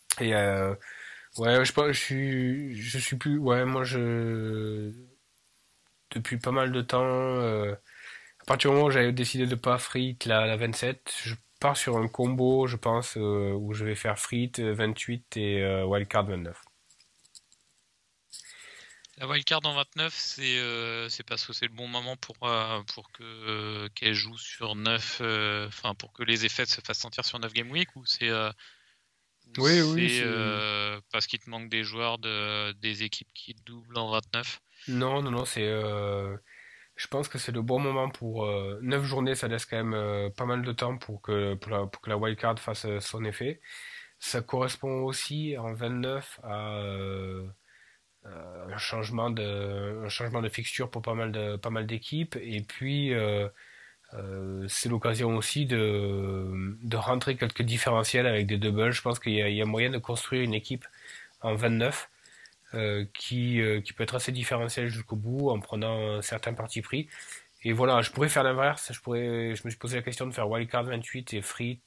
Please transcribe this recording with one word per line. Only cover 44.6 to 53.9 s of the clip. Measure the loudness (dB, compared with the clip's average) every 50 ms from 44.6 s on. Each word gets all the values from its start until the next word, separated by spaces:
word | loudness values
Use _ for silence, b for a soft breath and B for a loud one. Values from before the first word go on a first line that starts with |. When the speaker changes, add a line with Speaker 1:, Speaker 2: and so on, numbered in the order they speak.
| 0 0 0 -2 -4 -4 -2 -2 -2
Speaker 1:
aussi | -2 -2 -2 -4 -4 -4 -4 -4 -4 -4 -4
en | -4 -6 -4
vingt-neuf | -4 -4 -2 -2 -2 -2 -2 -4 -4 -6 -10 -14 -14 -10
à, | -8 -6 -6 -4 -4 -4 -4
euh, | -4 -4 -4 -4 -4 -4 -4 -6 -6 -6 -8 -8 -8 -10 -12 b b b b b b b b b b _ _ _ -20
euh, | -18 -16 -16 -14 -14 -14 -12 -12 -10 -8
un | -6
changement | -4 -4 -2 -2 -4 -2 0 0 0 0
de, | 0 0 -2 -2 -2 -2 -2 -2 -4 -4 -4 -4 -6 -6 -6
un | -6
changement | -4 -4 -4 -2 -2 -2
de | -2 -2
fixture | -4 -4 -6 -4 -4 -4 -4 -4
pour | -4 -4
pas | -4 -2 -2
mal | -2 -2 -2
de, | -2 -2 -2 -2 -4 -4
pas | -4 -4
mal | -2 -2 -2
d'équipes. | -2 -4 -6 -6 -4 -2 -2 -2 -2 -4 -8
Et | -8 -4 -4 -4
puis, | -4 -6 -8 -6 -4 -2 0 2 2 2 2
euh, | 4 4 2 2 2 0 0 B B B B B B B B